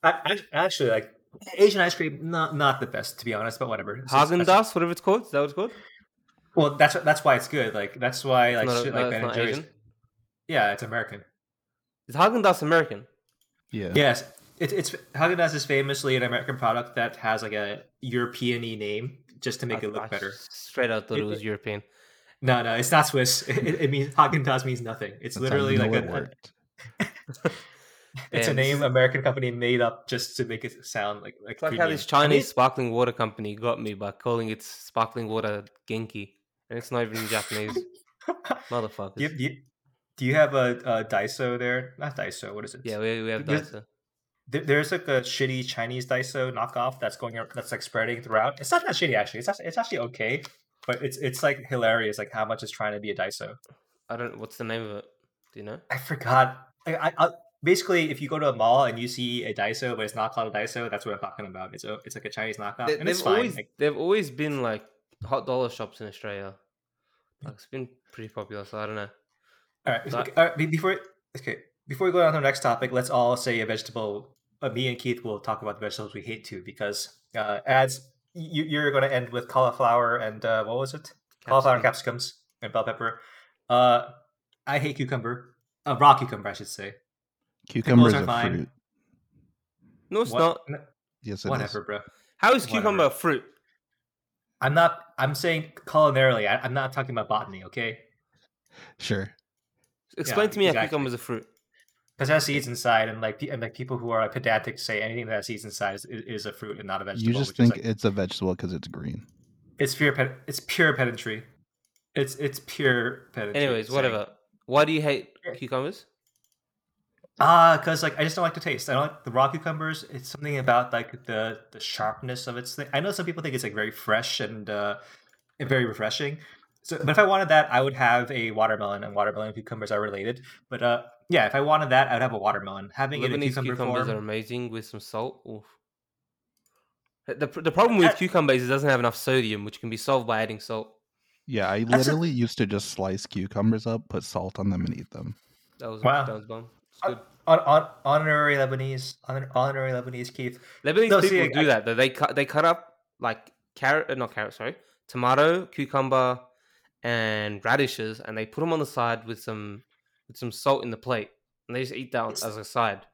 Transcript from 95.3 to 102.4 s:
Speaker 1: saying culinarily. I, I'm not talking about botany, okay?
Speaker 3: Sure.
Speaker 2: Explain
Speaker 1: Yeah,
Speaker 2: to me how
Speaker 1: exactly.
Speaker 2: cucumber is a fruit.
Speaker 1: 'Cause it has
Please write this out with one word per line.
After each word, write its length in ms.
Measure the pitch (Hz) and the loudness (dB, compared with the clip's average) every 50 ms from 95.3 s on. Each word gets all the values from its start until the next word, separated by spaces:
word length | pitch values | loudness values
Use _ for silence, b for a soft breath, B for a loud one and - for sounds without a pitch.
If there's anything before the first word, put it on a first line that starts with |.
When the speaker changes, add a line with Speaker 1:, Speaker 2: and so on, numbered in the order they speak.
| 147 | 0
Speaker 1:
saying 380 | 135 - 170 165 151 156 156 _ - _ | 0 0 0 0 0 -4 -8 _ -20 _
culinarily. 640 | - - 156 156 147 135 131 135 131 123 113 104 101 | 0 4 6 6 6 6 6 6 6 4 4 2 2
I, 80 | 104 | 0
I'm 180 | - - - 123 | 0 0 -2 -2
not 180 | 139 135 131 131 | -2 -2 -2 -4
talking 200 | 143 131 131 123 | -4 -6 -4 -4
about 160 | 117 107 - | -4 -2 0
botany, 360 | 110 107 - - 95 92 95 | -2 -2 -2 -4 -12 -16 -16
okay? 360 | - - - 117 113 110 - _ _ _ _ _ _ _ _ _ _ _ _ _ B B B B B B B | -10 -6 -4 -4 -4 -6 -8 _ _ _ _ _ _ _ _ _ _ _ _ _ B B B B B B B
Speaker 3:
Sure. 320 | - - 107 98 95 98 - _ _ _ _ _ _ _ _ _ _ _ _ _ _ _ _ | -4 -2 -2 -2 -2 -8 -12 _ _ _ _ _ _ _ _ _ _ _ _ _ _ _ _
Speaker 2:
Explain 320 | - 156 151 214 202 214 214 | -8 -6 -2 0 2 2 0
Speaker 1:
Yeah, 20 | |
Speaker 2:
to 80 | 214 208 | 2 2
me 60 | 196 | 2
how 60 | 180 151 | 4 4
Speaker 1:
exactly. 160 | - - 156 | 4 2 0
Speaker 2:
cucumber 200 | 151 147 139 131 | 0 -2 -2 -2
is 60 | 120 | -4
a 40 | 117 | -6
fruit. 280 | - - 123 110 - _ _ _ _ _ _ _ _ _ _ _ _ _ _ _ | -6 -6 -8 -8 -8 _ _ _ _ _ _ _ _ _ _ _ _ _ _ _
Speaker 1:
'Cause 100 | 139 131 | 0 2
it 20 | 156 | 4
has 140 | 156 | 2